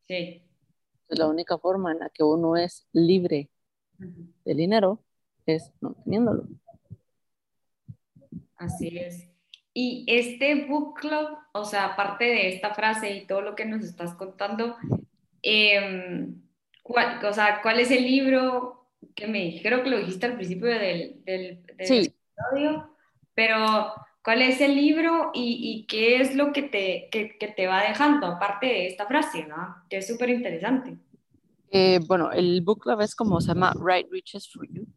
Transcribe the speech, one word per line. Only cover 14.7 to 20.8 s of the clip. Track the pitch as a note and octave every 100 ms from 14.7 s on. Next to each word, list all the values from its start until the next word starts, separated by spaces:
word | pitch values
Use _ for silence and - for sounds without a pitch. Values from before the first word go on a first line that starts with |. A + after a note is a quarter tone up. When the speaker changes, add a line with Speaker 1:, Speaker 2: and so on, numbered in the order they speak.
| A#3 - - - _ _ _
Speaker 1:
em, | - G#3+ G#3+ G3+ G3+ F#3 F3+ F3 F3+ - _ _ _ _
¿cuál, | - A#3+ A3+ -
o | G#3
sea, | G#3 G#3 G#3
cuál | A3+ A#3
es | A#3+
el | B3
libro | B3 C4 C4 C4 C4 B3 B3 - _ _ -
que | - G#3+
me, | G#3+ F3 E3+
creo | G#3 B3
que | C4
lo | A#3
dijiste | F3 F#3 A#3+
al | B3
principio | F#3 F3+ A#3
del, | A#3